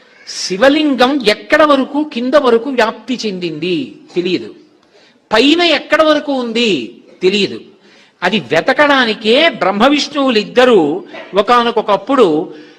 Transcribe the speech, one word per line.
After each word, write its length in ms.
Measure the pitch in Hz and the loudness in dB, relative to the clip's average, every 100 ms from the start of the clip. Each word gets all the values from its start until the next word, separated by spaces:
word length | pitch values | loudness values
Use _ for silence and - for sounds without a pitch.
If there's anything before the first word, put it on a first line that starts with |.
| _ _ - | _ _ -16
శివలింగం 1000 | - - 185 262 302 302 240 247 285 208 | -12 -8 0 2 2 0 2 0 0 -2
ఎక్కడ 360 | 208 - 302 | -2 0 2
వరకు, 460 | 302 277 254 294 302 | 4 2 0 -4 -4
కింద 200 | 240 254 | -4 0
వరకు 360 | 294 262 226 254 | 2 2 2 0
వ్యాప్తి 500 | 247 220 - - 247 220 | -2 -2 -4 -8 -6 -6
చెందింది 720 | 185 175 151 175 165 127 - - 185 | -6 -8 -6 -4 -4 -6 -12 -8 -4
తెలియదు, 400 | 180 156 107 - _ _ _ _ _ _ _ | -2 -4 -6 -16 _ _ _ _ _ _ _
పైన 280 | 214 277 339 | 0 2 2
ఎక్కడ 400 | 349 285 - 302 | 2 0 0 2
వరకు 320 | 311 294 - | 2 2 -2
ఉంది 680 | 262 240 226 233 156 110 - - - | -4 -4 -2 0 -2 -4 -14 -20 -4
తెలియదు. 400 | 185 208 190 110 - _ _ _ _ _ | -2 0 -2 -6 -18 _ _ _ _ _
అది 160 | 180 208 | -4 -2
వెతకడానికే 1120 | 139 165 170 262 294 269 233 202 214 254 330 | -2 -2 0 2 2 2 0 -2 0 2 2
బ్రహ్మ 380 | 233 180 202 262 | 0 -2 2 2
విష్ణువులు 520 | 294 - 294 269 220 | 2 -2 -2 0 0
ఇద్దరూ 640 | 180 214 254 214 147 180 - - - 185 | 0 2 4 4 2 -2 -8 -16 -4 -2
ఒకానొకప్పుడు 1160 | 208 240 233 233 208 196 196 269 196 151 185 - - | 2 2 2 -2 0 -2 0 2 2 2 -4 -10 -20